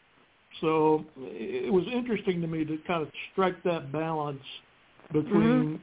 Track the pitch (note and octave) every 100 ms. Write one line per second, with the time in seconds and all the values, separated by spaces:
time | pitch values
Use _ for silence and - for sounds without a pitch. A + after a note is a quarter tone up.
0 | _ _ _ _ _ - D#3+ D#3+ D#3 D#3
1 | D3+ - C3 - A2+ B2+ F3 F#3 E3+ B3
2 | B3 G#3 - F3 E3 D#3+ D3+ D#3 - E3+
3 | D3 - - - F#3 F3+ F#3 E3 C#3 D3+
4 | D#3+ D#3 D3 C3+ - - - _ _ _
5 | - D3+ - G#3 A3+ A#3+ D3+ D#3+